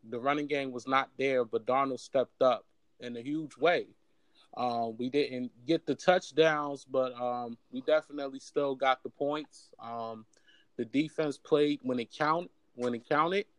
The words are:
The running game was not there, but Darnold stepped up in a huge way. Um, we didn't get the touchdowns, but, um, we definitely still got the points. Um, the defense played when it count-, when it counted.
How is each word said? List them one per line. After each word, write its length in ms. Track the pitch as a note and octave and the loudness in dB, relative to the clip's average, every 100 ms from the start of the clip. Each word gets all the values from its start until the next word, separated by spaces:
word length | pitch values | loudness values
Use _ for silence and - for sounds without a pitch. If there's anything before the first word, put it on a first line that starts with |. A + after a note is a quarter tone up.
| A2+ | -8
The 100 | A#2+ | -4
running 280 | C3 D3 D3 | 0 0 0
game 240 | C#3+ C3+ | -2 -2
was 160 | B2 A#2+ | -8 0
not 240 | C3+ C3+ - | 0 0 -2
there, 260 | C3+ C3 A#2 | 0 2 0
but 220 | A2+ G#2+ | -2 0
Darnold 320 | B2+ C#3 B2+ | 0 0 -4
stepped 420 | - C#3 B2 _ | -2 0 0 _
up 240 | C3 A2 _ _ _ _ | 2 2 _ _ _ _
in 160 | B2 A#2+ | -12 -10
a 60 | |
huge 340 | A#2+ D3+ D3+ B2 | -6 -6 -6 0
way. 280 | D#3 E3 G#2 _ _ _ _ _ _ - | 2 2 -2 _ _ _ _ _ _ -4
Um, 400 | B2 A#2 A#2 A2+ | -2 -2 -4 -4
we 120 | B2 | -2
didn't 420 | C#3 C3+ B2+ B2 _ A#2+ | 0 0 -2 -8 _ -2
get 180 | D#3+ - | -2 0
the 80 | |
touchdowns, 920 | C3+ - F3+ - C3+ D#3+ D3+ D3 C#3 - | 0 4 2 2 4 4 4 -2 -6 -2
but, 240 | C3 B2+ B2 | 0 0 -2
um, 340 | B2 B2 A#2+ A#2 _ | -4 -4 -6 -10 _
we 100 | B2+ | -8
definitely 580 | C3+ D#3 D3+ D3 C#3 C3+ | 0 0 0 -8 -8 -10
still 340 | - - C#3+ | -6 -2 0
got 300 | C3+ C3+ B2+ | 2 2 2
the 60 | B2 | -2
points. 600 | _ C#3+ D3+ D3 - - - | _ -2 -2 -6 -16 -20 -16
Um, 460 | A2+ A#2 A2+ A2+ A2 _ _ _ _ - | -10 -8 -8 -10 -14 _ _ _ _ -8
the 100 | A2+ | -2
defense 520 | C3+ D#3 - D3+ C3+ | 0 -2 -2 -2 -4
played 440 | - D3+ D3 D3 | 2 4 4 0
when 160 | B2+ B2 | -2 -4
it 120 | A#2 | -4
count-, 400 | - D3+ E3 F3 _ _ | -2 0 0 -2 _ _
when 220 | - B2 A#2+ | -4 -4 -4
it 120 | - | 0
counted. 380 | D3 D#3+ G3 G3+ | 2 4 0 -4